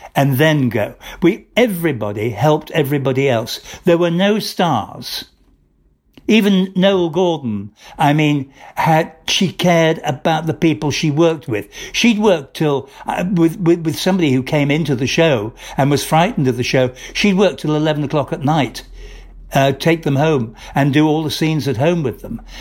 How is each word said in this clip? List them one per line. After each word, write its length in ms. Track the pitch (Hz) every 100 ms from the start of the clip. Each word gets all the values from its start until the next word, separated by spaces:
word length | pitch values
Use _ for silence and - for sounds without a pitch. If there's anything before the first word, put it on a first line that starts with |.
| -
and 240 | - 139 127
then 300 | 156 151 123
go." 260 | 110 101 - - -
We, 280 | 165 226 - -
everybody 760 | 247 175 165 120 104 104 113
helped 400 | 101 151 151 -
everybody 580 | 165 131 143 135 131 139
else. 300 | 113 120 - - -
There 180 | 180 170
were 140 | 175
no 260 | 170 202 214
stars. 840 | - - 170 120 85 - - - - _ _ _ _ _ _ _ _ - -
Even 460 | 214 208 185 190
Noel 360 | 185 196 196 170
Gordon, 640 | 160 180 156 127 101 107 - - -
I 160 | 147
mean, 360 | 151 151 147 135 - - -
had, 380 | 165 160 170 - -
she 240 | - 175
cared 480 | - 180 165 160 160
about 420 | 151 135 170 160 160
the 80 |
people 360 | - 165 147 151
she 200 | - 156
worked 360 | 143 170 160 135
with. 200 | 104 - - -
She'd 260 | - 233 208
worked 380 | 214 165 123 -
till, 320 | 156 135 - -
uh, 220 | - - 180
with, 300 | 175 165 160
with, 240 | 165 175
with 140 | 160 -
somebody 340 | 185 190 156
who 100 | 131
came 280 | 127 156 143
into 260 | 151 151 120
the 100 | 123
show 460 | - 165 120 107 - - -
and 140 | 143
was 120 | 143
frightened 460 | - 160 190 202 131
of 80 | 120
the 60 |
show. 320 | 123 135 127 - -
She'd 240 | - 208 185
work 220 | 190 131
till 180 | 156 151
eleven 280 | 156 147
o'clock 280 | 139 151 127
at 100 | 160
night, 440 | 139 160 113 - - - - - - - -
uh, 200 | 139 139
take 320 | 135 165 165
them 120 | 156 139
home 400 | 160 143 110 - -
and 200 | 143 143
do 120 | 147 156
all 180 | 156
the 60 | 151
scenes 380 | - 160 156 127
at 80 | 117
home 260 | 156 175
with 200 | 131 -
them. 180 | - - - -